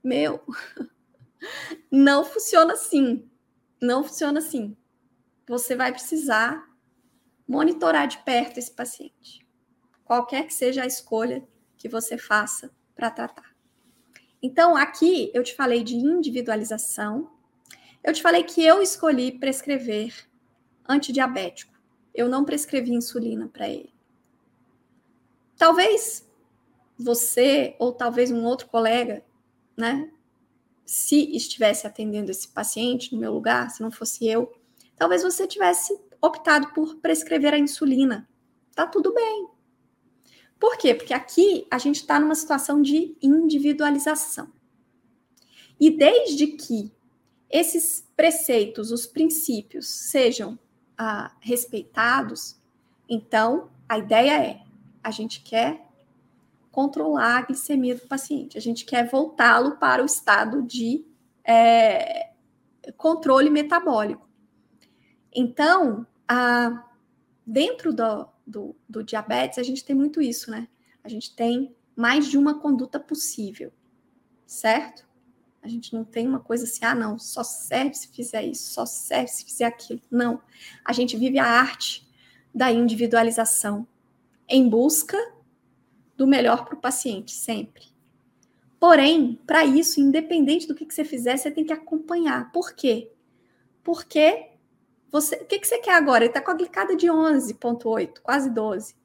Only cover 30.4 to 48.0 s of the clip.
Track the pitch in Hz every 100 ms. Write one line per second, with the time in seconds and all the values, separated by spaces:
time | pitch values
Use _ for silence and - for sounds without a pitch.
30.4 | _ _ _ _ - - - 294 294 -
31.4 | - - 214 208 208 208 214 208 196 190
32.4 | - - - 214 240 247 - 220 220 220
33.4 | 220 247 240 - 226 - 226 - 226 226
34.4 | 240 - _ _ _ _ 339 359 359 359
35.4 | 381 - 359 349 - 403 _ _ 320 -
36.4 | - 302 285 - 311 - 330 311 - 320
37.4 | 294 294 285 - 294 254 269 214 - _
38.4 | _ _ _ - 330 403 359 466 453 427
39.4 | 359 _ _ _ _ _ _ _ _ _
40.4 | _ _ 440 494 277 - - 269 - -
41.4 | 403 359 - 247 285 294 - 294 302 311
42.4 | - 277 - 294 277 302 359 - 269 311
43.4 | 320 294 285 294 294 277 302 302 - -
44.4 | - _ _ _ _ _ _ _ _ _
45.4 | _ _ _ _ 311 311 285 480 480 285
46.4 | 302 - - 226 202 _ _ _ _ _
47.4 | _ 302 330 339 - -